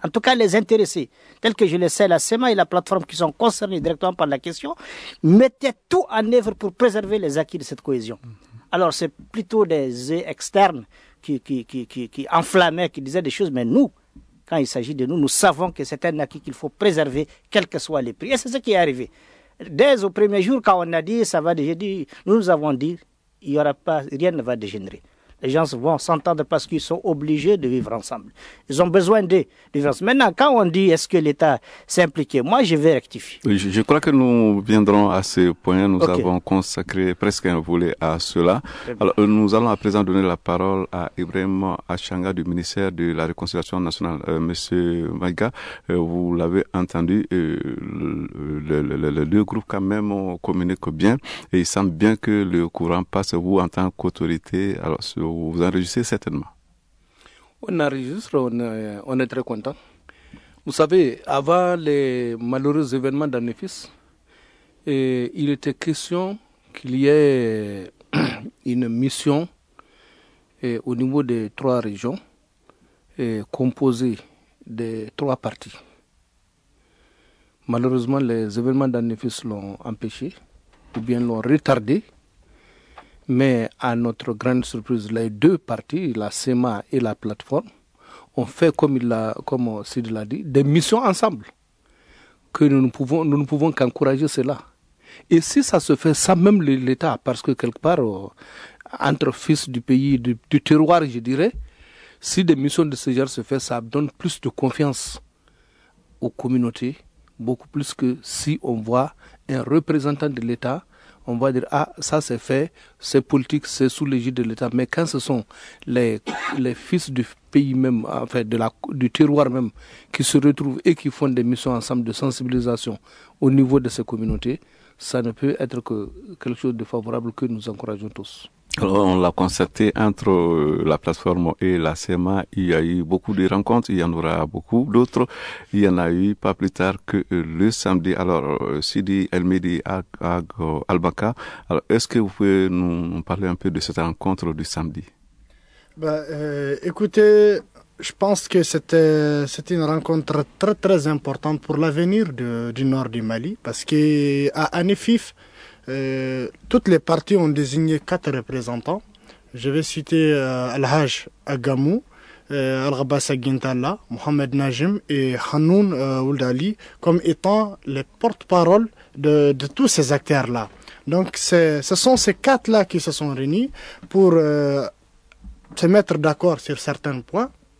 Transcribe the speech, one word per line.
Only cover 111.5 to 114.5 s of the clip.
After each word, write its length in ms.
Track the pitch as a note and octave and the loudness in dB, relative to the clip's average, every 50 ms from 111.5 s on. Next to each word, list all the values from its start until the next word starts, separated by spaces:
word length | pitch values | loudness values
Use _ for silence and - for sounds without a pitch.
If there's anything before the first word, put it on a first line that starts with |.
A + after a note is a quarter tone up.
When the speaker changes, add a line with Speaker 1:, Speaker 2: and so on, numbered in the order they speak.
| B2+ | 0
Speaker 3:
dire, 140 | B2+ - - | 0 -4 -2
ah, 220 | - C#3 D#3 - - - | -2 -2 -2 -2 -6 -10
ça 220 | D3+ - - D3+ D3 | -6 -2 -2 -2 -2
c'est 160 | - B2 A2+ | -2 -6 -6
fait, 340 | - - C3 C3+ D3+ E3+ _ _ - _ _ _ | -4 -2 -2 -2 -2 -4 _ _ -20 _ _ _
c'est 220 | - - - C3+ | -8 0 2 2
politique, 460 | - - - C#3 B2+ - D3+ D3 - | 2 4 0 0 0 0 -4 -4 -4
c'est 240 | - - - C3 C3 | -4 -4 0 0 0
sous 160 | - - D#3 | 0 -2 -4
l'égide 280 | C#3+ C3+ B2 A#2 C3 B2+ | -2 -2 -2 -2 -2 -4
de 80 | B2 A#2+ | -4 -4
l'État. 280 | A2+ | -4